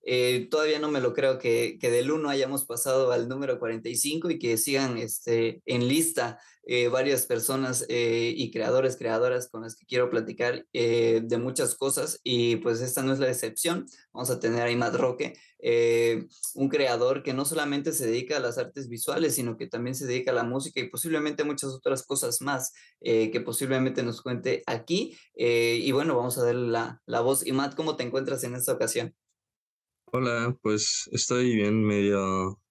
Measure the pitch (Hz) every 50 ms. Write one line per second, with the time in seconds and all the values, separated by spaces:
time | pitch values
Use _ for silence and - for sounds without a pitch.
0 | - - 127 123 127 123 127 123 - - - 151 156 156 156 151 151 151 151 139
1 | 123 120 113 - 135 135 131 127 - 120 117 117 117 113 - - - 123 117 120
2 | 123 139 151 160 156 143 139 135 - 131 139 135 - - 120 117 - 139 131 131
3 | 135 123 123 120 117 120 131 135 139 131 123 123 123 113 113 113 110 117 120 120
4 | - 143 151 165 160 175 160 - - 120 113 110 - - 139 135 139 131 123 113
5 | 117 110 - - - 120 117 113 113 113 - - _ - 123 123 120 123 139 160
6 | 165 - - - 120 117 113 - - - _ _ _ - 123 123 120 120 123 131
7 | 135 143 139 123 - - 123 113 110 - 135 135 135 127 127 120 - - 123 120
8 | 120 117 117 117 117 120 113 - 127 110 - 113 110 120 120 131 131 131 123 -
9 | 127 117 113 113 120 127 127 123 123 - - 113 113 113 113 _ _ _ 127 123
10 | 123 123 120 117 110 107 - - 120 120 123 - - _ _ 127 117 117 117 117
11 | 117 113 113 113 117 113 123 120 120 131 131 131 139 117 - - 135 139 135 -
12 | 131 151 - - _ 135 127 120 120 117 117 110 113 120 117 113 127 127 123 139
13 | 131 131 135 135 139 127 127 - - 113 110 - - 165 170 190 - - - -
14 | - _ _ - 160 156 127 - - 113 117 120 120 120 120 120 120 117 - 123
15 | 131 127 123 - - - - - - _ _ _ - - 117 117 117 117 117 117
16 | 117 117 113 110 - - _ - - - - 135 135 139 139 147 139 127 120 117
17 | 123 127 139 143 - 143 131 131 143 147 165 160 147 143 143 143 143 165 - -
18 | 135 113 113 123 127 127 151 143 127 120 117 131 120 - - 139 135 120 117 113
19 | - - 143 160 165 147 135 135 123 120 113 - - - - 117 120 123 131 127
20 | 139 127 123 127 127 131 123 120 117 117 123 135 139 165 - 143 120 - - 127
21 | - 165 160 151 147 151 147 143 151 147 147 139 - 135 131 131 _ - 135 131
22 | - - 143 135 - 120 120 - - 143 143 131 - - - - - - _ _
23 | - 120 117 110 113 110 110 120 107 - 117 - 139 131 135 131 131 131 127 -
24 | 120 120 120 - - 131 123 117 - 131 127 - - - 127 113 - - 170 196
25 | 269 - - - - _ _ - 113 120 120 117 117 117 117 117 - 139 127 135
26 | 147 165 139 120 123 127 123 135 123 120 120 127 123 120 113 113 113 120 123 -
27 | _ - 117 117 117 127 135 135 - - 131 135 139 139 139 - 160 156 147 -
28 | 127 120 120 135 135 135 139 123 123 123 120 127 127 - 127 - - 113 - 131
29 | 117 - - _ _ _ _ _ _ _ _ _ _ _ _ _ _ _ _ _
30 | _ - - 127 131 123 120 117 117 120 123 - _ 110 107 104 107 - - -
31 | - - - - - - 123 123 127 123 117 110 104 101 107 110 110 107 104 101
32 | 101 101 101 98 98 95 95 95 92 95 98 _ _ _